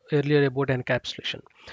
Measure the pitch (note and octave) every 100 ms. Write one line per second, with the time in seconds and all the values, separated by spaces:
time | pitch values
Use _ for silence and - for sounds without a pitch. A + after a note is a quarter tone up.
0 | - D3 C#3+ D3 C#3 C3 C3+ B2+ - B2
1 | - - - - - _ -